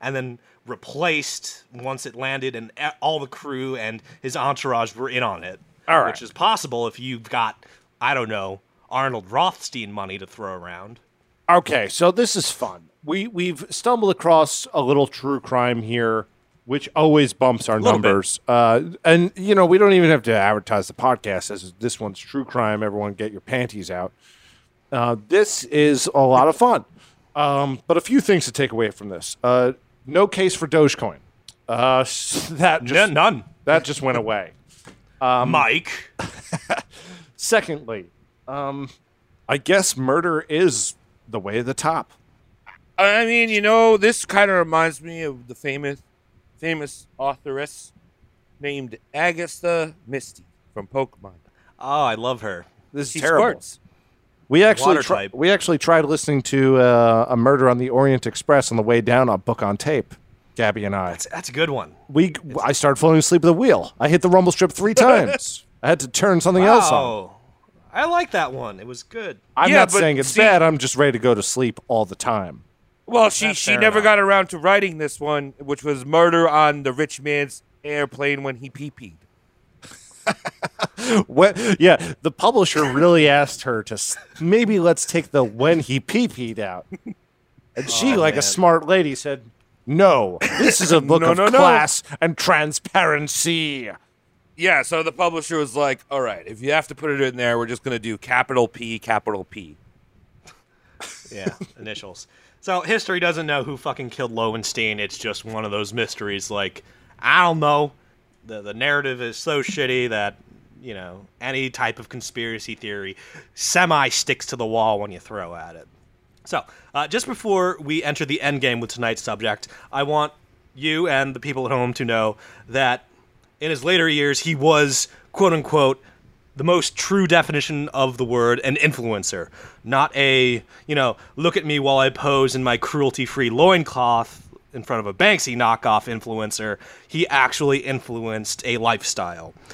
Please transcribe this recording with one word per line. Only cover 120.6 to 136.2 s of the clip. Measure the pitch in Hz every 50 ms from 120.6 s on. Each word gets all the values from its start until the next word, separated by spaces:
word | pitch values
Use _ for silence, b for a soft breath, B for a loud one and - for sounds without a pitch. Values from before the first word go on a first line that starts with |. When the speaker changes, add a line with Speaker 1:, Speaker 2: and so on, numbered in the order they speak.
| _ _ _
Speaker 1:
you | 135 139 156 156 160 180 170
and | 139 135 135 139 131
the | 123
people | - 147 135 131 131
at | 117 135
home | 127 123 123 123
to | - 135
know | 117 113 113 110 110 104 B B B B B B -
that | 117 135 135 123 123 - _ _ _ _ _ _ _ _ _ _ _ _
in | 151 160
his | 156 127 123
later | 165 185 175 165 165
years, | 151 147 143 143 139 -
he | - 165 160
was, | 135 139 160 156 147 147 139 131 - - b b b b b _
quote | - 196 180 165
unquote, | 156 131 - 151 151 139 131 135 - b b b b b _ _ _ _ _ _
the | 135 139
most | 170 180 175 - - -
true | - - - 190 202 190
definition | 160 170 170 160 - 156 147 - - 156 147 147 147
of | - 135 135 131 123
the | 120 131
word, | 117 123 120 117 120 120 - -
an | 135 135
influencer. | 151 147 156 147 - 117 113 110 101 90 - - 90 80 - B B B B B B B
Not | 110 135 135 120 - -
a, | 139 135 135 135 131 131 123 120 113 - b b b b
you | - 151
know, | 143 131 120 104 b b b b
look | 135 156 170 - -
at | 156
me | 151 147 143
while | 135 139 135 135
I | 135 135
pose | 135 - - 143 139 135 135 131 127
in | 131 127
my | 123 120 117
cruelty-free | - - - 147 139 131 - - 127 - - 139 127 117
loincloth | 110 131 165 185 190 175 151 - - 131 123 120 120 113 117 - - - - - - - _ _ -
in | 123 107
front | - 127 113
of | 104
a | 101 98
Banksy | 95 180 208 208 156 - 131 120
knockoff | 120 123 113 113 - - 123 110 104 - 123
influencer. | 117 110